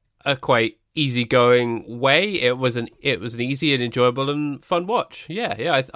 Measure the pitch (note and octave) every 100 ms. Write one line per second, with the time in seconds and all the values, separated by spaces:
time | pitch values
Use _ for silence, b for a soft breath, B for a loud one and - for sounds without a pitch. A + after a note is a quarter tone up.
0 | _ _ C#3 C#3 - B2 A2+ - _ -
1 | C#3+ B2 A#2 B2+ B2 B2 A#2+ A#2 - A#2+
2 | C3+ D3 G3+ F#3+ B2 B2+ B2+ A#2+ A#2 -
3 | C#3 G#2+ A2+ A#2 B2 C#3 D#3+ C3+ A#2+ A#2+
4 | B2 B2 C#3 D3 D3 C#3 - F3 F3+ A3+
5 | - - - F3 A3+ G#2 C#3 C#3 C3+